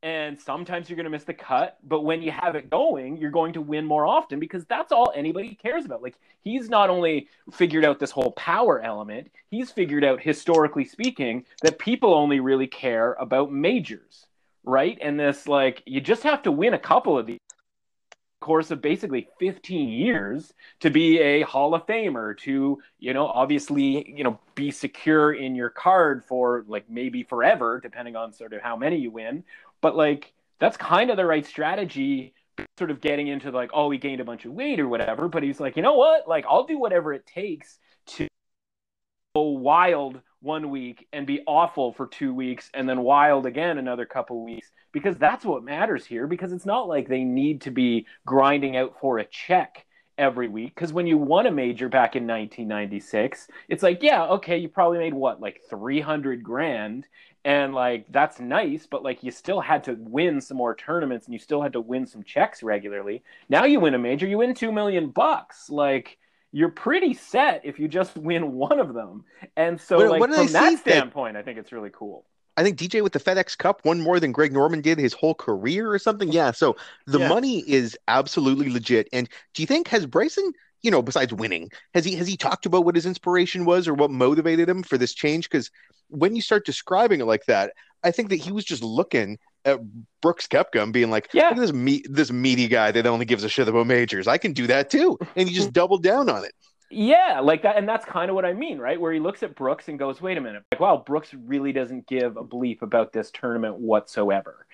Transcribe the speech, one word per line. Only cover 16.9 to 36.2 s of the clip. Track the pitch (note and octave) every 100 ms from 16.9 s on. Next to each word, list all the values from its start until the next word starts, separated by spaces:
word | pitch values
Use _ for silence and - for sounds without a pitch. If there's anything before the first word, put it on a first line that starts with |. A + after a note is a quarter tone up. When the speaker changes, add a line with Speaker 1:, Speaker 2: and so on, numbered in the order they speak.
| D#3+ - C#3+
Speaker 1:
of | A2
these | - _ - _ _ _ _ _ _ _ _
course | - D#3+ D#3
of | D3+
basically | D3 F#3+ G3+ C3 - _
fifteen | F#3 F#3+ - F3+ C3
years | A2+ G3 A#3+ G2+ C3 D#3 _ - _
to | D#3+
be | C#3+ E3 E3
a | D3 C#3+
Hall | C#3+ C3+ C#3+
of | E3
Famer, | D#3+ A3+ G#3 B2+ G#2+ G#2
to, | - C3+ C#3 C#3 _ _
you | B2+
know, | C3 D3
obviously, | - C3+ D3 - C#3+ C#3 C#3 -
you | C#3+
know, | B2+ A2 _
be | - C#3+
secure | - - - D#3 D#3 D3+
in | D3+ C3
your | B2+ A#2+
card | - F3+ F#3+ D#3+ C3
for, | _ B2+ B2 A#2+ G#2+
like, | G#2 G#2
maybe | A#2 B2+ B2
forever, | A#2 B2 D#3+ G#3+ A#2 A#2+
depending | A#2+ A#2 A#2+ A2+
on | A2+
sort | G#2 A2+
of | G#2+
how | A#2+ A2+
many | C#3 E3+
you | B2
win. | A2+ A2 C#3+ - - _ _
But, | D#3+
like, | C#3+ D3+ D3 - _ _ _
that's | F#3 -
kind | - F3 B3
of | G#3
the | F3+
right | D#3
strategy, | D3 - D3+ G3 F3+ C#3 C3+ C3+ C3 _ _ - - _
sort | F3
of | C#3+
getting | D3+ C#3+ D3
into, | C#3 C#3
like, | B2+ B2
"Oh, | D3+ D3
he | C#3
gained | C#3+ C3+
a |
bunch | A#2+ A#2 A2+
of |
weight | D#3+ C#4+ A#3
or | C3+
whatever," | A#2 G#2+ A2 E3+
but | E3
he's | C#3 C3+
like, | C#3+ D#3
"You |
know | G#3
what? | D4 D4 D#4+